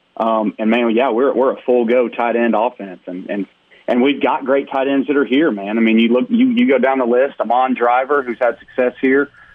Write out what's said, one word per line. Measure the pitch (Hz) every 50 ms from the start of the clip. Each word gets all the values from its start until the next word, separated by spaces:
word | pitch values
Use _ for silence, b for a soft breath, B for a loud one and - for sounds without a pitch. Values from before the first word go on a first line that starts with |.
| _ _ _
Um, | - 110 113 113 110 110 107 - -
and, | 110 107
man, | 113 123 120 117 110
yeah, | 113 131 135
we're, | 113 113 135 139 -
we're | 113 131 135 107
a | - -
full-go | - 123 123 120 110 120 127 123 117
tight | 117 - 120 117 113
end | 117 120 117 110
offense. | 104 110 123 - - 98 98 90 87 _
And, | - 87 90 92 -
and, | 101 101 95 - _ _ _ b b b b -
and | 113 123
we've | 123 139 143 123 139
got | 127 135 151 139
great | 131 135 139 139 -
tight | - 135 135
ends | 139 139 139 127 135
that | 147
are | 143 139
here, | 110 123 135 160 160
man. | 113 101 98 101 107
I | 113
mean, | 113 113 110 113
you | 117 117
look, | 120 127 127 123
you, | - 113 127 131
you | 120 113 123 127
go | 139 127
down | 117 131 135 135
the | 127
list, | 117 120 123 135 139 - -
Amon | 110 110 117 123 131 127 127
Driver, | 117 120 120 120 127 135 131 147 143 131
who's | 123 117 -
had | 127 120 113 -
success | - - - - 127 123 120 -
here, | - 131 135 139 143 139 B B B B B